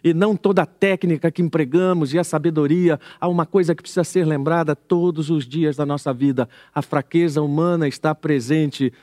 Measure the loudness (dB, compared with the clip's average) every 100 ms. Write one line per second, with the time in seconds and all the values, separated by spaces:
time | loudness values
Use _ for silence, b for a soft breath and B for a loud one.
0 | 0 2 2 0 2 2 0 _ 0 0
1 | 0 0 0 0 0 0 0 2 2 0
2 | 0 -2 -2 -2 0 0 2 2 2 0
3 | B B -2 0 0 0 0 -2 -4 -4
4 | -2 0 0 0 0 0 0 -4 -2 0
5 | 0 -2 -2 -2 -2 -2 -2 -2 -4 -4
6 | -4 -2 0 0 -4 B B -8 -4 -4
7 | -2 0 0 0 -2 0 0 0 -2 -2
8 | -4 -2 -2 -2 0 0 0 -2 -4 b